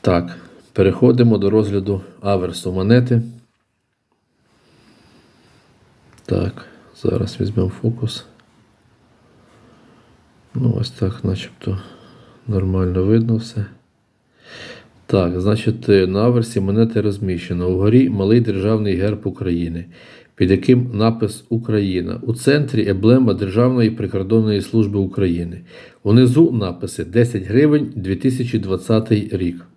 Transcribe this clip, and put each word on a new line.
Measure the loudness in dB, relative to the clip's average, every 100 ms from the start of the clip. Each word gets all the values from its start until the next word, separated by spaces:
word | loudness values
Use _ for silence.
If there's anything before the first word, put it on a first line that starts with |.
Так, | 2 0 -2 -12 -20 -20 _
переходимо | 0 2 4 2 4 4 4
до | 2
розгляду | 0 0 -2 -4 -6 -8 -10
аверсу | -2 -2 -2 -6 -6
монети. | -4 4 4 4 0 0 -12 _ _ _ _ _ _ _ _ _ _ _ _ _ _ _ _ _ _ _ _ _ _ _ _ _ _ _ -20 -4
Так, | -2 -2 -8 -20 -20 _ -8
зараз | -4 -4 -4 -4
візьмемо | -4 -2 -2
фокус. | -2 -6 -4 -6 -8 -16 _ _ _ _ _ _ _ _ _ _ _ _ _ _ _ _ _ _ _ _ _ _
Ну, | -2 -2 0
ось | -4
так, | -4 -6 -4
начебто, | -4 -4 -8 -12 -8 -8 -8 -20 -20 -20 -20 _ -4
нормально | -2 0 0 0 0
видно | 2 2 2 -2
все. | -4 -8 -10 -10 _ _ _ _ _ _ -20 -20 -20 -20 -20 _ _
Так, | 0 0 0
значить, | -2 0 -2 -4 2
е, | 4 4
на | 2
аверсі | 2 2 0 -2
монети | -2 2 2 0
розміщено. | -2 -2 -4 -4 -4 -4 -2
Угорі | 2 4 4 4
малий | 0 2 2
державний | 2 -2 0 0 0 -2
герб | -2 -2
України, | -6 -6 -4 -2 -4 -6 -10 -18 -20 -20 _
під | _ 2
яким | 2 4 2 2
напис | 0 0 0 -4 -6 -6
«Україна». | -6 -2 -2 0 -2 -4 -8
У | -6
центрі | -2 0 0 0 -2 0
емблема | 2 4 4 4
Державної | 0 -2 2 2 2 0
прикордонної | 0 -6 -4 0 2 2 0
служби | 0 0 0 0
України. | -2 0 -2 -2 -4 -10 -18 -20 -20 _
Унизу | 4 6 6 6 4
написи | 2 -4 -6 -10 -8
«Десять | -4 0 2 0
гривень, | 0 2 4 2 0 -6
дві | -4 -2
тисячі | 0 -2 -2 -4
двадцятий | -2 -6 0 0 2 -2 0
рік». | -4 -4 -6 -16